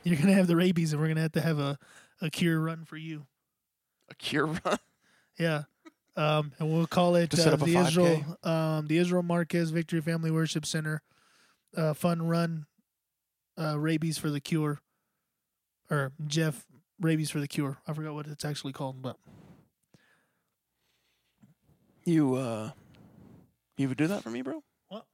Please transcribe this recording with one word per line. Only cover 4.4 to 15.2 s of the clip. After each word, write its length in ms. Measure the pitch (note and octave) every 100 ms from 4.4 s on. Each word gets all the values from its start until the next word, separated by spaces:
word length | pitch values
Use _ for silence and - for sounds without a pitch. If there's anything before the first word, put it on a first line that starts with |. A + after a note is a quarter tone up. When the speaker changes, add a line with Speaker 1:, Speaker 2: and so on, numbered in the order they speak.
| D#3
Speaker 2:
run? 320 | E3 - G3
<laughs> 60 | _ _ _ _ _ -
Speaker 1:
Yeah. 260 | E3 D3+ D3 _ - _ _ -
Um, 360 | D3+ D3+ D3 -
and 140 | D#3
we'll 140 | D#3+ E3
call 260 | - F3 F3
it, 140 | E3+
Speaker 2:
To 60 | D#3
set 160 | D#3+
Speaker 1:
uh, 40 | C#3+
Speaker 2:
up 60 |
a 20 | D#3+
Speaker 1:
the 80 |
Speaker 2:
five 100 | F3
K? 40 | E3+
Speaker 1:
Israel, 480 | E3 F3 D#3 D3 - F3
um, 360 | E3 D#3+ D#3 D3+
the 80 | D#3+
Israel 240 | F3+ F3+
Marquez 480 | F3 E3+ E3+ F3 E3
Victory 300 | E3 D#3+ E3+
Family 300 | D#3 E3 D#3+
Worship 320 | D#3+ D#3+ E3 D3+
Center, 340 | D#3+ D#3 D#3 _ _ _ _ _ _ _ -
uh, 180 | D#3+
fun 320 | D3 F3 E3+ E3
run, 400 | E3+ E3+ D#3+ D3 _ _ _ _ _ _ _ _ -
uh, 220 | D#3+ D3
Rabies 400 | D#3 D#3+ E3 D3+
for 120 | D#3
the 100 | C#3+
Cure, 400 | - D#3+ D3+ C#3+ _ _ _ _